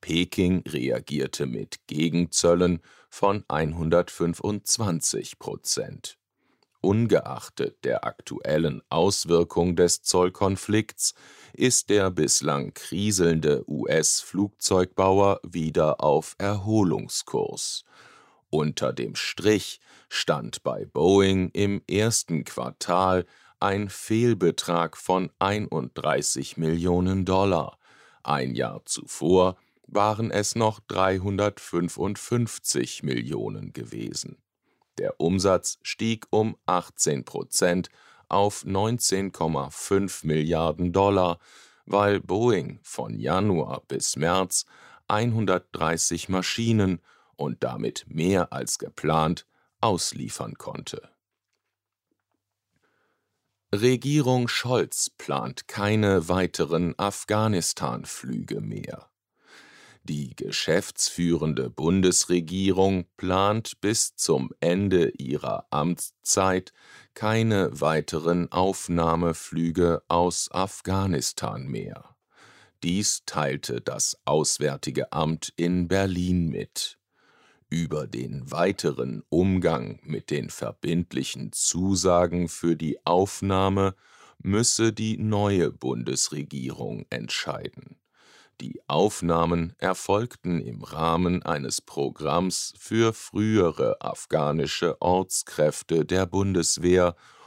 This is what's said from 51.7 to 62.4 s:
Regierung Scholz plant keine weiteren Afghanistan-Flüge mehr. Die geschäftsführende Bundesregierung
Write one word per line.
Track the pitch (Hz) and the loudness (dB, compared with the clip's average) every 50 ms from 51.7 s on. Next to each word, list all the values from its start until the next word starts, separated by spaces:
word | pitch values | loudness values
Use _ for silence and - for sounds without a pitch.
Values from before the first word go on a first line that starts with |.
| _ _ _ _ _ _ _ _ _ _ _ _ _ _ _ _ _ _ _ _ _ _ _ _ _ _ _ _ _ _ _ _ _ _ _ _ _ _ _ _ - | _ _ _ _ _ _ _ _ _ _ _ _ _ _ _ _ _ _ _ _ _ _ _ _ _ _ _ _ _ _ _ _ _ _ _ _ _ _ _ _ -2
Regierung | 101 107 123 127 120 - 139 147 151 139 123 127 127 123 120 | 2 4 4 4 4 0 0 2 2 4 4 2 2 2 0
Scholz | - - - 120 127 117 78 - - - - - | -2 -4 -2 0 2 2 2 0 -2 -4 -4 -4
plant | _ _ - - 71 67 60 - - - - - | _ _ -6 -4 -4 -4 -4 -6 -10 -12 -16 -12
keine | - - 101 104 107 107 107 101 98 92 80 82 | -6 -2 0 2 2 4 4 4 4 4 4 2
weiteren | 90 92 92 87 - - 85 71 82 80 90 85 - - | 2 2 2 0 0 -2 -2 0 2 0 0 0 -2 -2
Afghanistan-Flüge | 95 101 98 - - - 107 107 110 110 107 107 104 - - - 92 - - - - - - - - 64 62 57 50 - 52 52 | -2 -2 -2 -4 -4 -2 0 2 2 2 0 0 0 -2 -4 -4 -4 -6 -6 -6 -10 -12 -14 -12 -8 -8 -6 -6 -6 -6 -8 -8
mehr. | 53 53 53 50 50 - - - - _ _ _ _ _ _ _ _ _ - - - - - - - - - _ _ | -6 -8 -10 -10 -10 -12 -14 -14 -16 _ _ _ _ _ _ _ _ _ -20 -20 -20 -20 -20 -20 -20 -20 -20 _ _
Die | - 78 73 71 64 - | -8 -6 -6 -6 -8 -10
geschäftsführende | - - - 52 - - - 78 90 104 - - - - - - - 87 85 85 78 76 78 76 - 65 62 | -10 -10 -6 -6 -4 0 2 2 2 0 -2 -6 -4 -4 -4 -2 0 2 2 2 2 2 0 0 -2 -4 -6
Bundesregierung | - - 71 82 90 98 92 90 87 - - - 90 87 | -6 -2 0 2 4 4 4 4 4 4 2 2 0 0